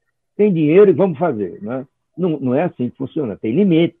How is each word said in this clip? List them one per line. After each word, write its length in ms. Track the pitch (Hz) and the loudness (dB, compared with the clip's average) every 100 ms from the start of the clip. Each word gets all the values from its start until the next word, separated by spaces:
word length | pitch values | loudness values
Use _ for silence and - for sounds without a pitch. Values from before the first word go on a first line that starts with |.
| _ _ _ - | _ _ _ 0
Tem 160 | 208 | 2
dinheiro 380 | 165 147 175 202 | 2 4 6 6
e 20 | |
vamos 260 | 151 190 139 | 4 0 -2
fazer, 440 | 170 110 92 85 | -4 -4 -8 -8
né? 240 | 101 131 135 _ _ | -10 -10 -12 _ _
Não, 240 | - 180 151 | -6 -4 -2
não 160 | 131 | -2
é 100 | 131 | -2
assim 260 | 175 - 123 | -2 -4 -8
que 60 | - | -8
funciona. 400 | 135 160 127 90 | -10 -6 -8 -6
Tem 180 | 110 | -4
limite, 420 | 135 202 160 165 _ | 0 2 2 0 _